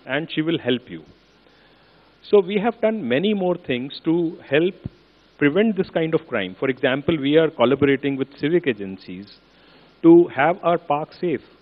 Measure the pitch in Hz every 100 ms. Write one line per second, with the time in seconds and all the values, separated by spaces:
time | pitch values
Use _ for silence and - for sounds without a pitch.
0 | - 139 160 - 156 165 123 123 - 82
1 | 78 _ _ _ _ _ _ _ _ _
2 | _ _ - 208 180 208 226 - 220 220
3 | 127 127 196 202 180 175 - 123 139 -
4 | 165 170 165 196 - 139 180 - - -
5 | _ _ _ - 143 165 226 190 180 180
6 | 160 160 - 113 92 92 135 127 135 139
7 | 139 160 135 156 160 - 120 139 139 135
8 | 143 135 135 - 147 170 165 104 98 95
9 | - 92 104 - _ _ _ - _ _
10 | 165 170 175 127 151 190 170 170 - 147
11 | 156 - 180 127 - _